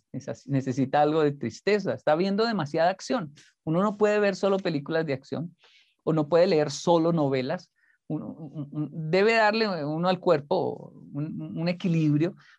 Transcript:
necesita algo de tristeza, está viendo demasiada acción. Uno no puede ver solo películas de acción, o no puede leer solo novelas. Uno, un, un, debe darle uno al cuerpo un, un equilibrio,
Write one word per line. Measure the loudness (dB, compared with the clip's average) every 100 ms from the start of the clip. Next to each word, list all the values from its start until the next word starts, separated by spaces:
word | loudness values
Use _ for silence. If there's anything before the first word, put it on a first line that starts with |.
| _ -12 -10 -12 -4
necesita | -2 -2 -2 0 2
algo | 2 2
de | 0
tristeza, | -2 -8 -4 0 0 0
está | -2 0 2
viendo | 0 0
demasiada | 0 -2 -2 0 0
acción. | 0 -4 -4 -6 -14 _ _
Uno | -2 0
no | 0 2
puede | 2 4
ver | 2
solo | 2 0 0
películas | 0 -4 -2 -2 -2
de |
acción, | -4 -6 -8 -8 -12 _ _ _ _
o | -2
no | 0 4
puede | 4 6
leer | 4 2
solo | 0 2 4 4
novelas. | 2 2 0 -2 -6 -10 _ _ _ -10
Uno, | -8 -8
un, | -12 -12 -12 -8
un, | -6 -6 -6 0
debe | 2 4
darle | 4 4 2 0 -2 -4
uno | 0 0
al | 0
cuerpo | 2 2 2 -2 -2 -6 -14 -20 -12
un, | -8 -6 -8 -8 -4
un | -4
equilibrio, | -2 0 2 2 2 0 -4 -20